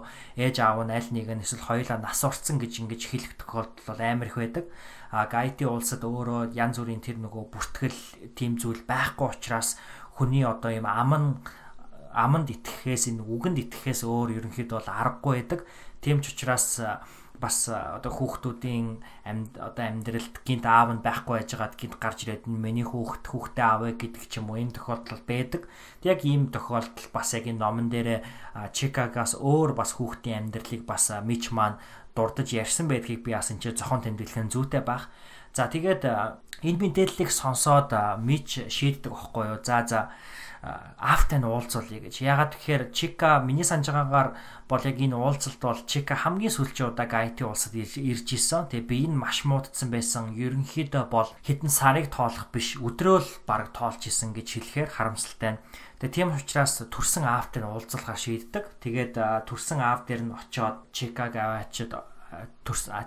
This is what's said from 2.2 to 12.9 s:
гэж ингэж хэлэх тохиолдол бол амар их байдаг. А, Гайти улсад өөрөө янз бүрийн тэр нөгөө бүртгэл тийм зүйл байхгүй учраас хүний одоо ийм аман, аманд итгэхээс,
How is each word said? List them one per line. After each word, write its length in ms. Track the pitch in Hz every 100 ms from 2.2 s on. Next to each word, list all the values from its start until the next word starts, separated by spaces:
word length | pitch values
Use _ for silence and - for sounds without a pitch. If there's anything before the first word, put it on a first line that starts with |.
| 139 - - 147
гэж 240 | 117 -
ингэж 180 | 113 117 -
хэлэх 260 | 127 - -
тохиолдол 480 | - 117 110 - -
бол 140 | 107
амар 240 | 113 120 113
их 80 |
байдаг. 300 | 120 117 170 170 - - - -
А, 120 | 107 107
Гайти 320 | 117 127 131
улсад 400 | 139 117 117 113
өөрөө 480 | 113 123 120 120 117
янз 320 | 117 117 117
бүрийн 160 | 113 110
тэр 240 | 120 113
нөгөө 280 | 110 110 104
бүртгэл 440 | 104 - - 135 - - - -
тийм 240 | - 120 117
зүйл 240 | 117 117
байхгүй 560 | - 127 - - 127 -
учраас 400 | - 113 113 - - - - -
хүний 240 | 127 135
одоо 320 | 127 113 117
ийм 80 | 113
аман, 560 | 107 107 131 151 147 123 - - - - - - -
аманд 400 | - 120 160 147
итгэхээс, 640 | 110 - - 127